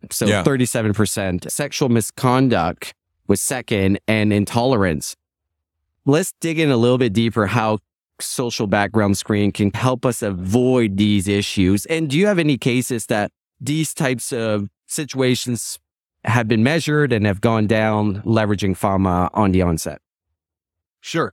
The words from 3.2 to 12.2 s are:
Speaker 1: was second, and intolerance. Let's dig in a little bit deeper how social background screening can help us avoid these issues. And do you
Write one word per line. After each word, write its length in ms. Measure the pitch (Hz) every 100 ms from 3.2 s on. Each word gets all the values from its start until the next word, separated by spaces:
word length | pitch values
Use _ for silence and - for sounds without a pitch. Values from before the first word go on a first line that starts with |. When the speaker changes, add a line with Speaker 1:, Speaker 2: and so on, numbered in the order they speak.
| -
Speaker 1:
was 140 | 98
second, 580 | - 127 - 104 95 101 -
and 240 | 110 104
intolerance. 840 | 104 101 117 123 123 92 73 - - _ _ _ _ _ _ _ _ 139
Let's 260 | 151 190 -
dig 200 | 165 160
in 100 | 156
a 80 | 123
little 200 | 120 127
bit 120 | 123
deeper 340 | 98 117 113 98
how 320 | 117 110 107 - _ _ -
social 460 | - - 120 - 107
background 500 | 104 101 110 101 101
screening 340 | - 104 101
can 200 | - 101
help 320 | - 127 127 131
us 160 | 117
avoid 760 | 107 92 92 117 127 127 113 98
these 300 | 107 104 92
issues. 580 | 101 104 - 90 101 -
And 200 | 165 156
do 80 |
you 80 | 143